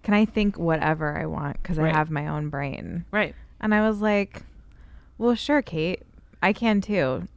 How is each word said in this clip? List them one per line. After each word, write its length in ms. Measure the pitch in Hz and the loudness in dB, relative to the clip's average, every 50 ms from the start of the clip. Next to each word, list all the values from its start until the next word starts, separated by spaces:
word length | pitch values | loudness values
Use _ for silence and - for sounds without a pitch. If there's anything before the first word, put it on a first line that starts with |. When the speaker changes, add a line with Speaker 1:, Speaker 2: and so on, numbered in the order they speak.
Speaker 1:
Can 120 | - - 208 | 2 4 4
I 100 | 208 220 | 4 4
think 340 | 214 - 226 208 202 202 - | 4 2 0 0 0 0 0
whatever 580 | 170 165 160 156 - 156 160 160 156 147 147 | 0 0 0 2 2 0 0 0 -2 -4 -4
I 100 | 156 160 | -4 -6
want 360 | 156 160 - - 147 - - | -4 -4 -4 -6 -4 -4 -6
'cause 160 | - - 170 156 | -4 -2 0 0
I 40 | 156 | 2
Speaker 2:
Right. 100 | 160 160 | 2 2
Speaker 1:
have 160 | 156 151 160 | 2 0 0
my 160 | 156 143 147 | -2 -4 -4
own 220 | 156 151 151 151 151 | -4 -4 -4 -4 -4
brain?" 560 | 147 139 143 139 - - - 87 85 170 170 - | -4 -6 -6 -6 -8 -8 -10 -8 -8 -8 -8 -4
Speaker 2:
Right. 240 | - 214 202 - - - - - - - | -2 -2 -2 -2 -6 -14 -20 -20 -14 -4
Speaker 1:
And 140 | - 214 214 | 0 2 4
I 120 | 214 214 220 | 4 4 2
was 120 | 214 208 | 2 2
like, 420 | 214 214 208 202 196 - - - - - - - - - - - - - - - - - - - | 0 2 2 2 0 -2 -6 -16 -18 -18 -20 -20 -20 -20 -20 -20 -20 -20 -20 -20 -20 -20 -8 -2
"Well, 160 | 220 240 240 | 0 0 2
sure, 280 | 226 - - 294 294 | 0 0 2 2 2
Kate. 400 | - - 165 160 156 175 180 - - - - - - - - - | 2 0 -4 -2 -2 -2 -4 -6 -10 -20 -20 -20 -20 -20 -6 0
I 100 | - 190 | 0 0
can 280 | 208 - 233 226 214 202 | 2 2 2 2 2 2
too. 480 | 190 - 208 185 143 131 127 - 175 - - | 2 0 0 2 2 2 0 -2 -6 -10 -14